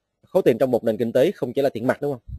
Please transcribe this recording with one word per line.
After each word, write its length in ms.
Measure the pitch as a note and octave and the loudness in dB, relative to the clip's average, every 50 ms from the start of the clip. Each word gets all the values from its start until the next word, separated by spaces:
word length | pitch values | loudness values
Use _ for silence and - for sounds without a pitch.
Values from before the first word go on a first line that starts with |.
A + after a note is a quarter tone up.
| _ _ _ _ | _ _ _ _
khối 200 | _ _ - F#3 | _ _ -2 2
tiền 160 | G3 E3 B2 A2 | 4 2 2 2
trong 120 | C#3 C3 | 2 0
một 140 | B2 A2 - | 0 0 0
nền 120 | A#2 A2 | 0 0
kinh 160 | - A#2+ A2+ | 0 -2 0
tế 180 | - B2+ C3+ F3+ | 2 2 2 2
không 220 | G#3 - D3 B2 | 0 -2 -6 -6
chỉ 100 | A#2 C#3 | -2 -2
là 60 | C#3 C3 | -2 -2
tiền 180 | - A2 A2+ | -2 -2 -2
mặt 120 | C3 A2+ - | -2 -2 -2
đúng 120 | C#3+ D3 | -4 -6
không? 100 | C#3 A#2+ _ - - | -6 -8 _ -14 -16